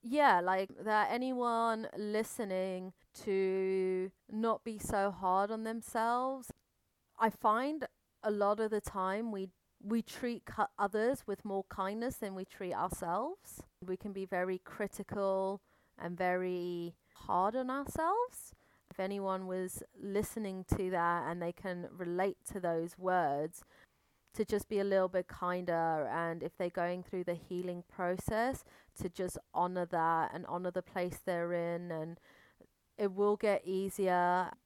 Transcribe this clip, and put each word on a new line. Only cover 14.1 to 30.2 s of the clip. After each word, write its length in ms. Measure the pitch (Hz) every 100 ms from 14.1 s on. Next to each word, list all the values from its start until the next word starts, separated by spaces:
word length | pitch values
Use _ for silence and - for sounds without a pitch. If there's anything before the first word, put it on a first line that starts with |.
be 120 | 196 190
very 320 | 180 185 185
critical 1000 | - - 202 - 202 208 196 190 190 196 _ _ _ -
and 160 | 170 175
very 800 | 180 180 185 180 180 175 170 - _
hard 440 | - - 180 190 240
on 120 | 254
ourselves. 840 | 269 277 - 320 415 494 - - - _ _ _
If 100 | -
anyone 460 | 190 202 190 190 185
was 380 | 185 185 - - -
listening 640 | 196 196 208 - 208 190 185 -
to 120 | 185
that 400 | 185 170 170 143
and 120 | 175
they 100 | 170
can 360 | 175 190 180 175 180
relate 420 | 175 175 196 - -
to 80 | 202
those 380 | 175 165 170 -
words, 680 | 180 185 156 143 156 - - - - _ _ _ _
to 100 | -
just 240 | 214 202 -
be 120 | 208
a 40 |
little 240 | 202 196 185
bit 200 | 185 175
kinder, 800 | - 180 180 180 165 165 156 139
and 300 | 147 170 165
if 160 | 170 _
they're 120 | 175
going 320 | 180 175 180
through 200 | 175 185 180
the 100 | 170
healing 480 | - 180 180 175 175
process, 760 | - 180 180 - 220 240 269 - - - -
to 80 | 185
just 280 | - 185 - _
honor 320 | - 175 180 170
that 460 | 170 165 165